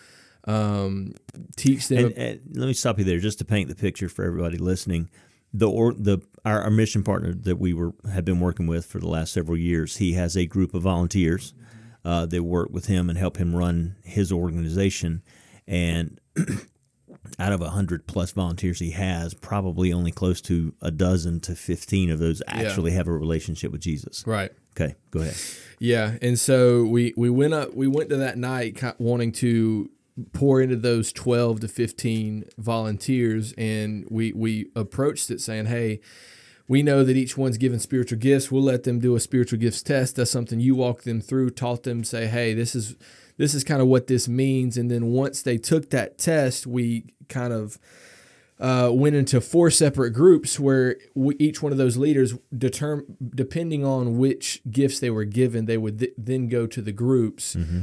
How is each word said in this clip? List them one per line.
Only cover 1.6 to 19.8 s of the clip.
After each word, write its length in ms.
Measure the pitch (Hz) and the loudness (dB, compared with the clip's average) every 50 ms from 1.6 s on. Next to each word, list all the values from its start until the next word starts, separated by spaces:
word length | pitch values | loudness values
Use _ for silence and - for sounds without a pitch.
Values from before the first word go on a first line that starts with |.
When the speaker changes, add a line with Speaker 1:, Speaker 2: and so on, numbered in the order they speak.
| - - 269 - - | 2 4 4 4 0
Speaker 1:
them. 180 | - 135 120 123 | 0 2 2 2
Speaker 2:
And, 80 | 117 - | 2 0
and 260 | 120 123 120 110 - - - - | -4 -6 -6 -8 -10 -14 -12 -8
let 140 | 123 123 | -4 -2
me 60 | 131 127 | -2 -2
stop 260 | - - 127 107 98 | 0 0 0 0 2
you 40 | 98 | 2
there 140 | 92 87 87 | 2 2 0
just 200 | 92 107 104 - | 0 -2 -4 -4
to 60 | - | -4
paint 240 | - 113 104 90 65 | -2 0 0 0 -2
the 60 | 76 | -6
picture 320 | - - 95 - - 98 | -4 -4 -4 -2 -4 -8
for 160 | 85 - - 92 | -8 -6 -4 -4
everybody 340 | 90 85 85 85 85 85 85 | -4 -2 -2 -4 -4 -4 -2
listening. 500 | 85 90 92 92 - 98 90 85 82 - - - _ _ _ _ _ _ | -2 -2 -2 -2 -2 -2 -2 -2 -2 -6 -10 -20 _ _ _ _ _ _
The, 160 | - 101 113 | -2 0 2
or, 260 | 107 95 110 113 120 117 | 2 2 2 2 2 2
the, 260 | - 107 101 98 92 - _ _ - _ | 0 2 2 2 2 -2 _ _ -8 _
our, 160 | 110 107 107 | -2 0 0
our 80 | - 107 | 2 2
mission 320 | 107 110 110 107 - 107 | 4 4 2 2 0 -2
partner 320 | 98 107 98 90 - 85 87 | 0 0 -2 -2 -2 -4 -6
that 220 | 90 - 92 90 | -4 -2 -2 -2
we 160 | - 95 90 87 | 0 0 -2 0
were, 200 | 82 85 85 - - - 107 95 | 0 -2 -4 -6 -8 -10 -6 -4
have 100 | 92 85 | -4 -2
been 140 | 92 90 87 | 0 0 0
working 280 | 90 90 85 - 87 | 0 0 0 -2 -2
with 180 | 82 82 85 90 | -2 -2 -2 -4
for 140 | - - 92 | -6 -10 -8
the 80 | 85 | -6
last 260 | 85 82 80 80 - - | -4 -4 -4 -4 -4 -4
several 240 | 92 82 80 85 | -4 -2 -2 -2
years, 400 | 82 85 87 85 82 78 71 - | -2 0 0 0 0 -2 -4 -4
he 160 | - 104 90 82 | -2 0 0 2
has 240 | 90 87 85 82 | 0 0 0 0
a 80 | 92 90 | -2 -2
group 300 | 80 - 95 92 - - | 0 0 0 0 0 -2
of 80 | 90 85 | -2 0
volunteers, 720 | 95 92 85 87 85 98 98 87 80 82 95 - - - - - - - - - - - _ _ | 0 2 2 0 0 2 2 2 2 0 0 -4 -10 -16 -20 -20 -20 -20 -20 -20 -20 -20 _ _
uh, 220 | 85 87 85 85 | -2 -2 -2 -2
that 160 | 82 87 87 85 | -2 -2 -4 -2
work 260 | 85 87 87 85 - | 0 0 -2 -2 -2
with 160 | - 90 - | -6 -8 -2
him 240 | - 98 90 90 87 | 0 0 2 2 0
and 80 | 85 | 0
help 200 | 90 95 87 - | -2 -2 -2 -2
him 180 | - 90 85 85 | -2 -2 0 0
run 400 | 87 87 87 85 85 82 87 95 - _ | 0 0 0 0 0 -2 -4 -8 -12 _
his 280 | - - 104 98 82 | -6 -2 0 0 2
organization. 920 | 95 85 87 87 80 85 82 80 82 95 98 98 - - - 85 82 87 - _ _ _ _ _ - - _ | 0 0 0 -2 -2 -4 -4 -2 0 2 2 2 0 0 -4 -4 -4 -6 -8 _ _ _ _ _ -20 -20 _
And 540 | - - 87 87 85 82 85 85 78 - - _ _ _ | -4 -2 0 0 2 0 0 -2 -4 -8 -14 _ _ _
<clears throat> 1040 | - - - 92 - - _ _ _ _ _ _ _ _ _ - - - - - - | -4 -2 -2 -4 -8 -8 _ _ _ _ _ _ _ _ _ -20 -20 -20 -18 -10 -4
out 120 | 87 98 | -2 -2
of 100 | 101 90 | -2 -2
a 80 | 85 78 | -2 -4
hundred 360 | 85 98 98 82 87 78 - | -2 -2 -2 -2 -2 -6 -6
plus 240 | - - 98 87 - | -6 -4 -4 -4 -2
volunteers 480 | - 101 92 87 85 87 98 90 85 - | -2 -4 -2 -2 -2 -2 -2 -2 -2 -2
he 120 | 87 82 | -6 -6
has, 420 | 80 90 98 92 90 85 85 82 - | -4 -4 -4 -2 -2 -4 -6 -8 -10
probably 580 | - - - 101 101 95 92 82 85 | -12 -10 -6 -4 -4 -2 -2 0 0